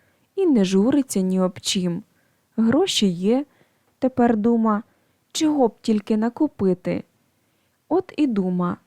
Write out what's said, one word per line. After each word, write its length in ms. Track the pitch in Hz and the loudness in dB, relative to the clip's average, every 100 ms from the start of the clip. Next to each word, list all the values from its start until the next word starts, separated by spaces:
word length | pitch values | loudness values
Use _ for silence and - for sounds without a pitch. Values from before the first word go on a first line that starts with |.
| _ _ _ - | _ _ _ -2
і 100 | 370 | 2
не 200 | 254 185 | 2 2
журиться 560 | 190 214 302 262 202 | 2 2 2 0 -2
ні 200 | 185 185 | -2 0
об 180 | 185 - | -2 -4
чим. 440 | - 196 180 170 - _ _ _ _ - | -6 -4 -4 -6 -10 _ _ _ _ -2
Гроші 500 | 226 269 381 - 202 | 0 2 0 0 0
є, 380 | 170 190 247 294 _ _ _ _ - | 0 0 0 -2 _ _ _ _ -4
тепер 380 | 262 254 240 226 | -4 2 2 2
дума, 460 | 214 233 220 208 - _ _ _ _ | 2 2 0 -2 -4 _ _ _ _
чого 360 | - 311 294 240 | -2 0 2 0
б 80 | - | 0
тільки 360 | - 214 - 220 | -2 -2 0 -2
накупити. 840 | 226 - 302 - 196 180 - 175 - _ _ _ _ _ _ _ - | -2 -2 -4 0 -2 0 -4 -8 -10 _ _ _ _ _ _ _ -4
От 260 | 349 - - | -4 -2 -2
і 100 | 294 | -2
дума, 500 | 208 185 180 175 - | 0 0 0 -2 -4